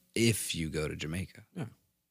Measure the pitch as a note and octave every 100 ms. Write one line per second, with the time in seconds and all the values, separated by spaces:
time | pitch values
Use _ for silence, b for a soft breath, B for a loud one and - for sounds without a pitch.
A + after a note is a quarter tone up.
0 | _ - A#2 G2 - F2 D#2+ D#2 D2+ -
1 | D2+ F#2 - - A2 F#3 A2+ - _ _
2 | _